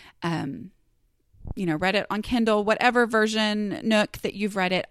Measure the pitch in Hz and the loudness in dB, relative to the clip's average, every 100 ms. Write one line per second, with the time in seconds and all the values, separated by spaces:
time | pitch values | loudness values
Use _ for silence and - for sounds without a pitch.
0 | - - 170 160 156 139 190 _ _ _ | -20 -8 -4 -4 -4 -10 -14 _ _ _
1 | _ _ _ - - - 185 156 185 202 | _ _ _ -16 -10 -4 -2 0 0 0
2 | - 202 208 247 220 214 208 220 240 240 | -2 -4 -2 0 2 2 2 2 2 4
3 | 233 226 220 220 214 208 208 165 - 214 | 2 2 2 2 0 0 -2 -4 2 2
4 | 208 - - 196 208 202 180 185 - | 2 -2 -6 -4 -4 0 0 0 -2